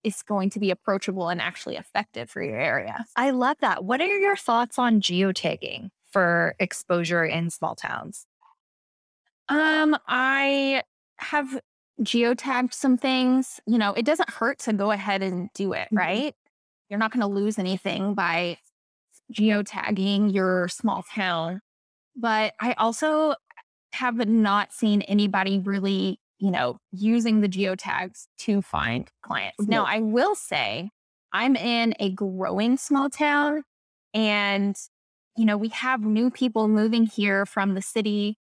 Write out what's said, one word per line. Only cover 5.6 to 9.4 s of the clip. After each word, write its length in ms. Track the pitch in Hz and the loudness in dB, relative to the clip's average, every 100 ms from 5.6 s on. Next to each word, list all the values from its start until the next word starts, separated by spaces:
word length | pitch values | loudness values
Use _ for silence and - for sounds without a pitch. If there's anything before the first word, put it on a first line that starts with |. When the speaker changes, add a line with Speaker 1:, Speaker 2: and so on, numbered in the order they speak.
| 123 127 - _ _ | -10 -12 -14 _ _
Speaker 2:
for 500 | 202 175 170 170 - | 0 2 2 0 -2
exposure 680 | 180 - - 175 170 170 160 | -4 -4 -2 -2 0 0 0
in 240 | 165 170 | -2 -4
small 260 | - 160 - | -4 -6 -6
towns? 520 | - - - - - _ _ _ _ _ _ _ _ _ _ _ | -8 -8 -10 -16 -20 _ _ _ _ _ _ _ _ _ _ _